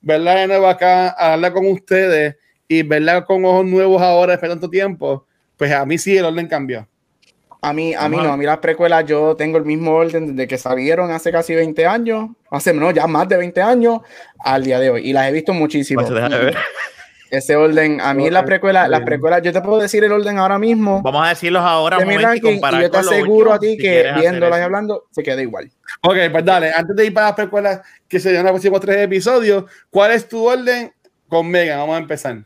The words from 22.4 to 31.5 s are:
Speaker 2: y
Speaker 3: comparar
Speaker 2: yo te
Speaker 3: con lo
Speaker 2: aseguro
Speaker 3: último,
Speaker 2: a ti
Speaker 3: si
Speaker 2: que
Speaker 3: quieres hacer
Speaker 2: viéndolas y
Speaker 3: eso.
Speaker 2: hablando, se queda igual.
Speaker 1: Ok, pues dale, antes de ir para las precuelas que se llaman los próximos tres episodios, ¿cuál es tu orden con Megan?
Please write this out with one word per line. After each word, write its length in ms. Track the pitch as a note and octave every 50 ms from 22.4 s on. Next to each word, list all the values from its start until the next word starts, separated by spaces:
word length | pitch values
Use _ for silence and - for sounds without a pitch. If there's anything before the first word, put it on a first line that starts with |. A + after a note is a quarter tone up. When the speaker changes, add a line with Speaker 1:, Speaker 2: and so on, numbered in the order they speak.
| A3+ A3
Speaker 2:
y 20 |
Speaker 3:
comparar 300 | G#3 G3+ E3 C#3 C3 C3
Speaker 2:
yo 80 | C3+ E3+
te 60 | - F#3+
Speaker 3:
con 60 | F#3+
lo 40 | F#3
Speaker 2:
aseguro 240 | G3+ G3+ - G3 G#3+
Speaker 3:
último, 200 | A3 A3 A3 G#3+
Speaker 2:
a 40 | G#3
ti 120 | G#3 A3
Speaker 3:
si 60 | A3
Speaker 2:
que 60 | G#3
Speaker 3:
quieres 300 | G#3 G3 F3+ E3+ - C3+
hacer 80 | C#3+ C#3+
Speaker 2:
viéndolas 300 | D#3+ E3+ F3+ E3+ E3+ E3+
y 100 | E3+ E3+
Speaker 3:
eso. 40 | F3
Speaker 2:
hablando, 380 | F3+ F#3+ G3+ G#3+ G#3 G#3 - - _
se 120 | _ -
queda 200 | C#3+ C#3+ C3 C3
igual. 280 | C3+ A#2+ G#2 F#2+ D2 - _ _ _ - - -
Speaker 1:
Ok, 140 | - F3 F#3+ F#3 F3+ E3
pues 140 | D3+ E3 E3+
dale, 260 | F3+ F#3+ F3+ D#3+ D#3+
antes 220 | D#3+ E3 E3+ E3 G3
de 120 | G3 A3
ir 80 | G#3+ F3+
para 120 | G#3+ G#3+ G#3
las 60 | G3+
precuelas 460 | G#3 G#3 F#3 G3+ G#3 G3+ G3+ F#3+ F#3+ - - _ _ _
que 140 | _ - F3+
se 100 | F3+ F#3+
llaman 140 | F#3 F3 F3+
los 80 | F#3+
próximos 280 | F#3 F#3 F#3 G3 F#3 F#3+
tres 160 | F#3+ G3 G3 G3+
episodios, 680 | G3+ G3 G3 F#3+ E3+ A3 B3+ B3 A#3 G#3 G3+ G3 F#3+ - - - _ _
¿cuál 220 | - F#3+ G3+ G#3+
es 160 | A#3 A3+ A3 -
tu 180 | A3+ A3+ A3
orden 460 | A#3+ B3+ B3+ B3 A#3+ B3 A#3+ A#3 - _ _ _ _ _ _ _ _
con 200 | E3 E3 E3
Megan? 300 | E3+